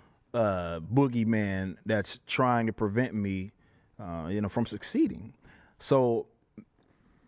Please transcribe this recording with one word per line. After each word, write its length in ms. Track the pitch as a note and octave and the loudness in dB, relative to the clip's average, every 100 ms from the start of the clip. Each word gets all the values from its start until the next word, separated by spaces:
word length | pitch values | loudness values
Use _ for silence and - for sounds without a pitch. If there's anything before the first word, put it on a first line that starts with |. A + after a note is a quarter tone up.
| - _ _ | -20 _ _
uh, 460 | A#2+ G#2+ F#2 E2+ E2+ | 0 2 2 -2 -6
boogeyman 960 | E2 B2 C#3 A#2+ A2 A2 G2+ F#2+ F#2+ - G2+ | 0 2 2 2 2 2 0 -2 -4 -6 -2
that's 360 | G#2+ G2 - - | 0 -2 -8 -6
trying 380 | - B2+ A#2+ A2+ | 0 2 4 0
to 40 | |
prevent 420 | - G#2+ G#2+ B2 | 0 0 2 0
me, 380 | G#2+ G2+ F#2+ F#2+ _ _ _ _ - | 0 -2 -2 -6 _ _ _ _ -14
uh, 280 | G2 E2+ D#2+ | -8 -6 -4
you 100 | G#2 | -2
know, 80 | G#2 | -2
from 180 | B2 A#2 | -2 -2
succeeding. 680 | G#2 - B3 C#4+ - G#2+ - - - - - | -4 -4 0 0 -2 -14 -18 -20 -20 -20 -10
So 480 | - C3+ B2 A#2 - _ _ - - _ _ _ _ _ | 2 4 4 2 -2 _ _ -20 -20 _ _ _ _ _